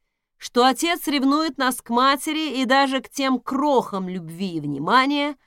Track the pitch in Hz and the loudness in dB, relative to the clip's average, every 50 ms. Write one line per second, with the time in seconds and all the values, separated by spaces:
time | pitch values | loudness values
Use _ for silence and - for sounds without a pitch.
0 | _ _ _ _ _ _ _ _ - - - 240 247 262 262 254 320 339 349 311 | _ _ _ _ _ _ _ _ -14 -4 2 4 4 4 4 2 0 -2 -2 -2
1 | - 330 294 285 247 269 285 302 320 320 262 - 262 254 254 - - - 233 247 | -2 -2 0 2 2 2 2 2 0 -2 -2 -2 -2 -2 -2 -4 -6 -2 0 2
2 | 262 269 277 269 - 311 302 311 311 294 226 262 262 220 269 277 277 269 269 262 | 4 4 2 2 0 -4 -4 -4 -4 -4 -2 -2 0 2 4 4 4 2 0 -4
3 | - - - - 269 262 262 247 - - 254 262 294 302 277 240 190 - 208 190 | -6 -6 -6 -4 -2 0 0 -2 -2 -4 -4 -2 0 2 2 2 2 0 -2 -6
4 | 190 180 185 185 165 160 165 170 196 185 165 160 147 147 147 135 151 185 220 254 | -6 -6 -8 -10 -10 -12 -10 -8 -6 -6 -6 -6 -6 -6 -6 -6 -2 2 2 2
5 | 262 277 294 285 285 294 285 - _ | 2 2 0 0 -2 -4 -6 -10 _